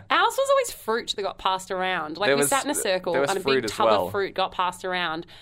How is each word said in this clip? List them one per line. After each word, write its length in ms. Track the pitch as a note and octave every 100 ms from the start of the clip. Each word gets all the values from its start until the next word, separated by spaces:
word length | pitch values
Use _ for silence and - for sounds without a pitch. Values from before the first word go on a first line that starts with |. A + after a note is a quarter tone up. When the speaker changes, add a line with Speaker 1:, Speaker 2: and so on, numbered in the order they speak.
| -
Speaker 1:
Ours 240 | - G4+ -
was 140 | C5+
always 220 | C#5 B4
fruit 420 | - - A3+ - -
that 60 |
got 160 | F#3+ -
passed 320 | G3 F#3+ -
around. 480 | F#3+ F#3 F3+ D#3 D#3+
Like, 120 | G3
Speaker 2:
There 80 | C#3
Speaker 1:
we 40 |
Speaker 2:
was, 80 | -
Speaker 1:
sat 160 | C4+ C4+
in 60 |
a 40 | -
circle 380 | G#3 F#3 F3+
Speaker 2:
there 80 | C3+
was 80 | C#3
Speaker 1:
and 80 | C#3+
a 60 |
Speaker 2:
fruit 140 | C3+ C3
Speaker 1:
big 40 | A#2
Speaker 2:
as 60 |
Speaker 1:
tub 140 | - A2+
Speaker 2:
well. 200 | G#2 F2+
Speaker 1:
of 40 |
fruit 200 | C#3 F#3
got 180 | - -
passed 320 | - F3+ F3+
around. 440 | F#3+ F3+ E3+ D#3+ - -